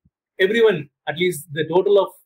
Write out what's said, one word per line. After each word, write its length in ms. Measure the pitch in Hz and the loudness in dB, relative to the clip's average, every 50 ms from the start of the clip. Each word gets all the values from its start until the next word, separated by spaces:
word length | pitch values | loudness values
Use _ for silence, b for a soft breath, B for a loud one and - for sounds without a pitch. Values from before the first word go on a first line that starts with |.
| _ _ _ _ _ _ _ - | _ _ _ _ _ _ _ -2
everyone, 500 | 190 190 220 233 220 214 190 151 139 - _ _ _ | -2 0 2 2 2 2 2 0 -6 -12 _ _ _
at 100 | 151 143 | -10 -6
least 300 | 165 185 180 175 - - - 143 | -4 -4 -4 -4 -6 -10 -10 -8
the 120 | 165 156 | -8 -4
total 320 | 160 165 185 190 202 202 190 | -2 0 0 2 4 2 2
of 100 | 185 - - _ _ | 2 0 -4 _ _